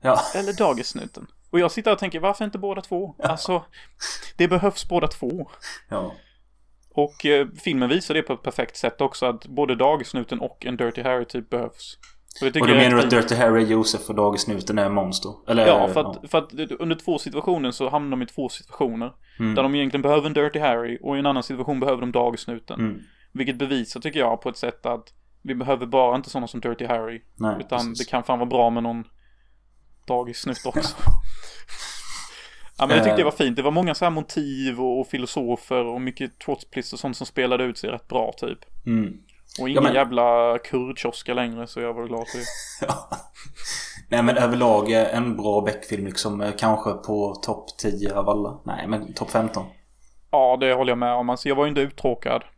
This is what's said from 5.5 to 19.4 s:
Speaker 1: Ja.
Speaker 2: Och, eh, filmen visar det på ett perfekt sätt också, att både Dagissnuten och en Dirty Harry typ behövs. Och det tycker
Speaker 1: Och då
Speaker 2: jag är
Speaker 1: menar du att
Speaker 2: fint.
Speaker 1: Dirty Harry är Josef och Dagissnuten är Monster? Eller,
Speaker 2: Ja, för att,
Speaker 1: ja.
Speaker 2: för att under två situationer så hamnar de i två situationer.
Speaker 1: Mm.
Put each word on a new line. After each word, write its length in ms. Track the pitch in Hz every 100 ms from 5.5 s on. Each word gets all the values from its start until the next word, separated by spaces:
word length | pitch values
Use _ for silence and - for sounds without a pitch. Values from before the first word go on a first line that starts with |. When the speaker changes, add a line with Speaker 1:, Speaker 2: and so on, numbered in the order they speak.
| - - - -
Speaker 1:
Ja. 240 | 104 92 - - _ _ _ _ _ _
Speaker 2:
Och, 320 | - 147 - 147
eh, 200 | 147 131 -
filmen 240 | - 143 123
visar 260 | 151 -
det 80 | 156
på 100 | 151
ett 100 | 127
perfekt 340 | - - 123 -
sätt 240 | 120 -
också, 260 | 135 - 127
att 200 | 117 -
både 280 | 131 143
Dagissnuten 680 | 123 131 151 123 131 120 120
och 260 | - - 120
en 100 | 123
Dirty 260 | 117 113
Harry 220 | 127 127
typ 260 | 117 127 107
behövs. 480 | 120 117 - - - - - - -
Och 60 | 135
det 60 |
tycker 80 | 139
Speaker 1:
Och 60 | 123
då 80 |
Speaker 2:
jag 100 | 135
är 60 | 127
Speaker 1:
menar 120 | 123
du 40 | 131
att 60 |
Speaker 2:
fint. 140 | 117 113
Speaker 1:
Dirty 60 | 117
Harry 200 | 120 113
är 40 | 110
Josef 420 | 110 110 104 -
och 60 |
Dagissnuten 640 | 104 104 101 - 104 92 107
är 100 | 98
Monster? 440 | 101 95 95 95 - -
Eller, 180 | 117 110
Speaker 2:
Ja, 220 | 143 -
för 120 | 92 151
att, 80 | -
Speaker 1:
ja. 60 | -
Speaker 2:
för 100 | 165
att 140 | 147 131 156 135
under 160 | 165 165
två 220 | - 156
situationer 520 | 147 143 156 175 131
så 180 | 120 135
hamnar 220 | 147 143
de 120 | 127
i 40 | 120
två 220 | - 127
situationer. 640 | - - - 135 113 120 - -
Speaker 1:
Mm. 160 | -